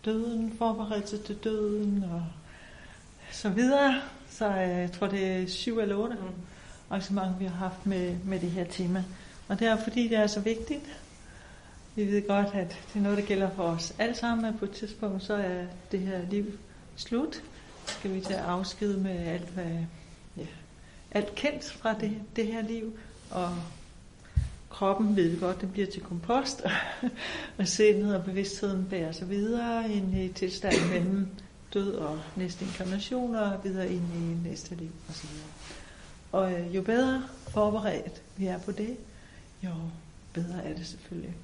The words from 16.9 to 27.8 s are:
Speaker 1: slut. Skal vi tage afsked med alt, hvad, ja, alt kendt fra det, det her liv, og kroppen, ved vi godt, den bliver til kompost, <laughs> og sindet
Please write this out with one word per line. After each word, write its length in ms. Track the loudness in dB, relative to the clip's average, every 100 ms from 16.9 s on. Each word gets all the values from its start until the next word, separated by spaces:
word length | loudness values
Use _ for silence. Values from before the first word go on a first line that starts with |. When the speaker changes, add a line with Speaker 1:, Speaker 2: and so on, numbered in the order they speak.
| -14
Speaker 1:
slut. 460 | -2 0 0 -4 -12 -16 -18 -12 -10
Skal 280 | -6 -4
vi 60 | -2
tage 200 | -2 -2
afsked 560 | 0 0 -2 0 0 2
med 300 | 2 0 -2
alt, 220 | -2 -4
hvad, 280 | -4 -2 -2 -2 -6 -18 -18 -14 -12
ja, 100 | -12 -12 -18 -18 -20 -18 0
alt 220 | 0 0
kendt 300 | 0 0 0
fra 300 | -8 -2 0
det, 260 | 2 0 -2 -2 0
det 100 | 0
her 160 | 0
liv, 360 | -2 -2 -4 -8 -14 -16 -6
og 260 | -2 0 -2 -6 -10 -16 -18 -18 -20 0 0 0 -6 -14
kroppen, 460 | 2 4 6 6 8
ved 120 | 6
vi 80 | 6
godt, 200 | 0 0
den 100 | -2
bliver 160 | 0 -2
til 160 | -2
kompost, 600 | -6 -6 2 2 2 -2 0 0 -2 -2 -2
<laughs> 500 | -2 -6 -6 -8 -2
og 100 | 0
sindet 480 | 8